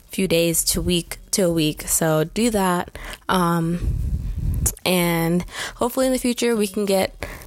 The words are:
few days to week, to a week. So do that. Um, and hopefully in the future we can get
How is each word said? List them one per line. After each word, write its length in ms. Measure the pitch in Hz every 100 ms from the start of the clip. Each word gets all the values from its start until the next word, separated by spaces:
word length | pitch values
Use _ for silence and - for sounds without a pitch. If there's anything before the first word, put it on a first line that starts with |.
| -
few 180 | - 185
days 340 | 170 170 160
to 200 | - 180
week, 360 | 165 175 - - -
to 120 | -
a 80 | 175
week. 320 | 165 156 - -
So 360 | - 160 156
do 260 | 160 208 233
that. 460 | 208 185 175 - - - - -
Um, 680 | 185 170 170 165 175 - - - - - - - - - -
and 600 | - 180 175 170 165 175 - - - -
hopefully 300 | 240 262 262
in 60 |
the 60 | 254
future 360 | 247 240 240
we 120 | 226 208
can 180 | 196
get 420 | 202 190 - - - -